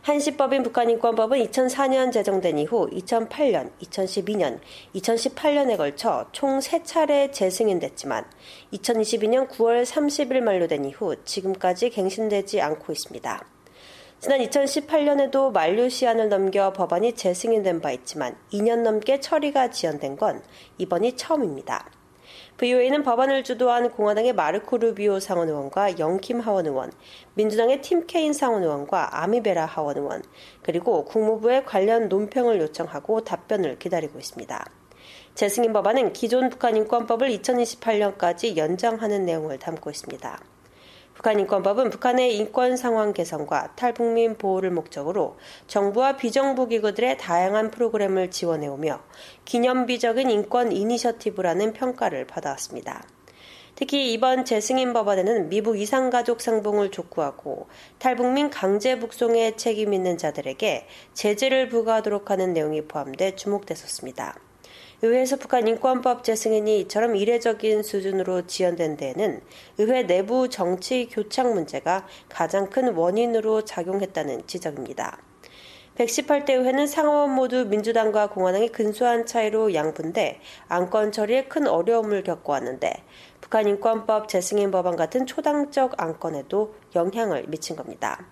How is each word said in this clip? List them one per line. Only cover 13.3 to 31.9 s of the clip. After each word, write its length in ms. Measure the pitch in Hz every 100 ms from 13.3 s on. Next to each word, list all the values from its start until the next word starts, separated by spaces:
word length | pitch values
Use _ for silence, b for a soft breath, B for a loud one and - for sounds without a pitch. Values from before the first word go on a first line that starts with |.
| 104 - _ - B B B B B
지난 220 | - 269
이천십팔 640 | 226 285 277 294 294 311 294
년에도 460 | 285 269 269 269
만료 380 | 190 160 202 247
시한을 400 | 247 247 226 220
넘겨 420 | 202 190 196 196
법안이 400 | 190 175 175 226
재승인된 680 | 233 190 180 226 226 190 165
바 100 | 160
있지만, 440 | 127 - 156 127 - _
이 100 | 202
년 220 | 214 233
넘게 380 | 233 214 214 269
처리가 480 | 269 320 294 277 247
지연된 480 | - 165 147 139 139
건 240 | 214 - - B B B
이번이 360 | 185 175 226 254
처음입니다. 720 | - 311 214 135 - - - - - - B B B -
브이오에이는 480 | 247 247 247 294
법안을 400 | 285 233 269 269
주도한 460 | 254 240 247 240 247
공화당의 440 | 233 208 208 240
마르코 440 | 214 151 185 - 240
루비오 420 | 226 208 208 196
상원 300 | 190 180 165
의원과 500 | 147 139 185 202 180
영킴 400 | 156 190 - 240
하원 280 | 226 196 160
의원, 240 | 135 - - B B B
민주당의 480 | - 214 214 233 277
팀 240 | - 349 339
케인 240 | 339 302
상원 320 | 294 254 220
의원과 600 | 170 147 143 185 147 -
아미베라 420 | 170 240 214 175 160
하원 320 | - 147 139
의원, 260 | 143 - - B B B
그리고 420 | - 170 175 185
국무부에 600 | 143 226 220 220 220 262
관련 440 | 262 202 196